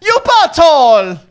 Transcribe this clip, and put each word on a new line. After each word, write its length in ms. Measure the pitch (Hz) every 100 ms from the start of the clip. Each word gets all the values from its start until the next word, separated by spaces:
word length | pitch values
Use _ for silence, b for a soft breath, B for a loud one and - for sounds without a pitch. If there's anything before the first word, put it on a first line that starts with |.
You 160 | 381 466
butthole. 960 | - 480 370 - 330 294 247 220 190 180 _